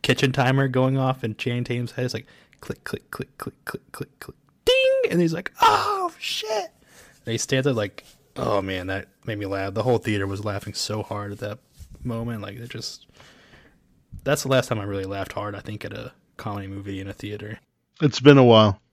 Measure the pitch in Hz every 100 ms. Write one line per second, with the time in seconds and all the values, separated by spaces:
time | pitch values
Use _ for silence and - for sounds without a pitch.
0 | - 127 135 131 127 135 135 127 131 135
1 | 131 131 113 107 - 120 120 123 120 -
2 | 123 110 - - _ _ - - - -
3 | _ - - _ - _ - - _ -
4 | - _ - - _ _ - 523 523 539
5 | 494 170 170 165 - - 453 - - 392
6 | 370 - - - 427 427 339 _ _ -
7 | - _ - 113 - 135 135 120 101 -
8 | - _ _ - - 104 98 95 90 98
9 | - _ - 104 98 98 98 101 110 117
10 | 110 104 98 98 104 101 - - - 107
11 | 101 104 101 101 104 104 _ - - -
12 | 123 113 117 113 101 107 117 - - -
13 | _ _ - - _ - - _ _ _
14 | _ - - 147 131 131 123 110 101 98
15 | 95 98 95 - 104 101 104 107 - -
16 | 113 _ _ - 110 101 95 98 98 95
17 | 98 - 101 104 104 110 _ _ _ _
18 | 151 - 131 139 123 110 107 98 _